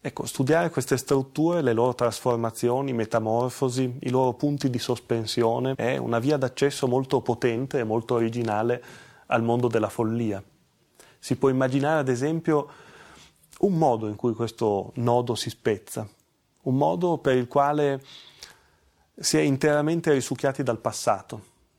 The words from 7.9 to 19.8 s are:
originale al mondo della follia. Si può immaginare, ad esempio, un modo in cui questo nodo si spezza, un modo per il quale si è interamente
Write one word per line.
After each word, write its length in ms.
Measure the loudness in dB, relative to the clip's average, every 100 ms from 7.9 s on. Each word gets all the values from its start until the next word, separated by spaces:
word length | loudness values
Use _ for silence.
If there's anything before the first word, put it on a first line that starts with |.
| -2 0 0
originale 680 | 0 -2 -2 0 0 -2 -6 -20 -20 -20 _
al 160 | 0
mondo 260 | 2 2 2
della 180 | 0 -2
follia. 560 | -2 -2 -2 -2 -4 -10 _ _ _ _ _ -20 _
Si 200 | -6 0
può 100 | 2
immaginare, 540 | 2 2 0 2 0
ad 80 | 0
esempio, 580 | 0 0 -2 2 0 0 -14 -20 -20 -20 -20 -20 _ _ -2
un 180 | 0 4
modo 320 | 2 2 -2
in 80 | -2
cui 160 | -2
questo 580 | -2 -6 0 0 0 -2 -2
nodo 400 | 2 2 0 -4
si 140 | -6
spezza, 560 | -4 -2 -2 -6 -10 -10 _ _ _ _ _
un 120 | -2 0
modo 420 | 0 0 0 0
per 180 | 2 2
il 100 | 2
quale 560 | 2 2 2 0 -2 -8 -20 -20 -20 -20 -20 _ _ _ _ _ -8
si 200 | 0 2
è 40 |
interamente 680 | 2 2 2 2